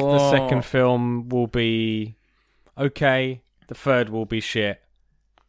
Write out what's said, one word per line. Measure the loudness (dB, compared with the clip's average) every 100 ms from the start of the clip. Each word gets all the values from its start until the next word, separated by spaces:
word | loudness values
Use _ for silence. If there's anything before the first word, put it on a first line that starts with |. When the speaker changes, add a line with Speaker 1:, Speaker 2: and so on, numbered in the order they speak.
| 2
Speaker 1:
What? | 4 4
Speaker 2:
second | 2 2 -2
film | 0 2 2 2 0 -4 -2
will | -2 0
be | 0 0 0 -2 -2 -6 -12 _ _ _ _ _ -6
okay. | -4 0 2 2 0 -6 _ _ _
The |
third | -6 0 0 0
will | -4 -4
be | -6
shit. | -4 -2 -2 -4 _ _ _ _ _ _